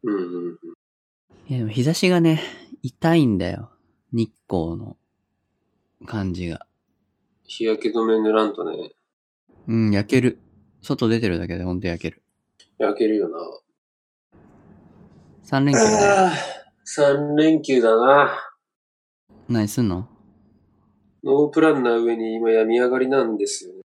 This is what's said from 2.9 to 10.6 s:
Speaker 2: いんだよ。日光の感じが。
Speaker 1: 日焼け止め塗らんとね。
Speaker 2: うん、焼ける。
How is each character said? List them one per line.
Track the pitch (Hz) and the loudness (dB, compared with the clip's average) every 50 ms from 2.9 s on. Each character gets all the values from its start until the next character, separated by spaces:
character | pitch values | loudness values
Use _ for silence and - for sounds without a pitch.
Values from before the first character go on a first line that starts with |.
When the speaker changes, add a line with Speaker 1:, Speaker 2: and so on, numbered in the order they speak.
| _ _ - 165 165 | _ _ 0 2 4
Speaker 2:
い | 170 147 | 4 4
ん | 123 104 90 | 2 2 0
だ | 90 87 | -2 -4
よ。 | 92 - 104 - _ _ _ _ _ _ _ _ | -8 -10 -12 -18 _ _ _ _ _ _ _ _
日 | - 117 113 - _ _ _ _ | -4 -4 -4 -4 _ _ _ _
光 | - 90 80 85 85 | -4 -2 -2 -4 -6
の | 98 101 104 - _ _ _ _ _ _ _ _ _ _ _ _ _ _ _ _ _ _ _ _ _ - 92 | -10 -12 -14 -18 _ _ _ _ _ _ _ _ _ _ _ _ _ _ _ _ _ _ _ _ _ -18 -10
感 | - 107 98 95 87 | -8 -6 -6 -6 -6
じ | 90 90 85 | -6 -8 -8
が。 | 82 - - _ _ _ _ _ _ _ _ _ _ _ _ _ _ _ _ | -8 -10 -14 _ _ _ _ _ _ _ _ _ _ _ _ _ _ _ _
Speaker 1:
日 | _ - - 113 | _ -10 -6 -2
焼 | 110 110 107 | -2 -2 -2
け | - 110 | -4 -4
止 | 104 117 113 | -2 -2 0
め | 113 113 110 | 2 0 0
塗 | 110 107 | 2 2
ら | 107 110 107 | 0 0 0
ん | 104 101 | -2 -4
と | - 90 | -8 -10
ね。 | 85 80 - - - _ _ _ _ _ _ _ _ _ _ _ _ _ _ _ - | -10 -10 -12 -14 -16 _ _ _ _ _ _ _ _ _ _ _ _ _ _ _ -4
Speaker 2:
う | 113 | 0
ん、 | 113 110 107 | 0 2 2
焼 | 101 98 104 - | 2 0 0 2
け | - 131 | 2 2
る。 | 120 123 - - _ _ _ _ | 2 2 -2 -2 _ _ _ _